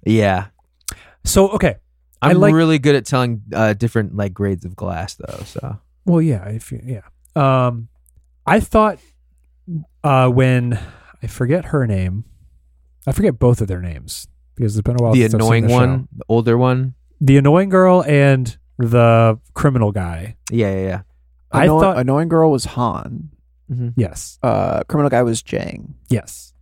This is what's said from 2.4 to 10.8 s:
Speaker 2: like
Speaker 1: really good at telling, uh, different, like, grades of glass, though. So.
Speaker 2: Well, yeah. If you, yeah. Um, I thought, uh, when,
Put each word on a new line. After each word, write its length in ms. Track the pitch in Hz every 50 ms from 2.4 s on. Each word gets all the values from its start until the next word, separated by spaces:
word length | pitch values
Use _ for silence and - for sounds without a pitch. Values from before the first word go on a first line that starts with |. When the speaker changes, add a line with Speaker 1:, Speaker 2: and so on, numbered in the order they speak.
Speaker 2:
like 140 | 156 151 156
Speaker 1:
really 240 | 160 165 160 160 147
good 160 | 127 151 143
at 100 | 135 113
telling, 380 | - 139 127 127 120 117 107 107 107
uh, 220 | 98 85 110 107 104
different, 420 | 98 120 117 - 117 104 98 -
like, 160 | 101 101 98
grades 320 | 90 - 101 98 98 85 -
of 100 | 90 92
glass, 400 | - - 92 90 80 90 - -
though. 260 | _ - - - - -
So. 340 | - - - - 127 113 104 _ _ _ _ _
Speaker 2:
Well, 160 | 190 170 165
yeah. 240 | 160 160 131 98 92 101
If 240 | 107 113 - -
you, 80 | 131 117
yeah. 200 | - 123 127 104 - _ _ _ _ _ _ 156 143 135 131 131 127
Um, 220 | 123 120 117 113 117 _ _ _ _ _ _ _ _ _ _ _
I 140 | - 170 226
thought, 380 | 214 - - 220 214 214 185 - _ _ _ _ _ _ _ _ _ _ _ _ _ - 170 156 151 _ _ _
uh, 280 | - 147 135 131 127 127
when, 480 | 123 127 131 127 127 127 123 120 120 -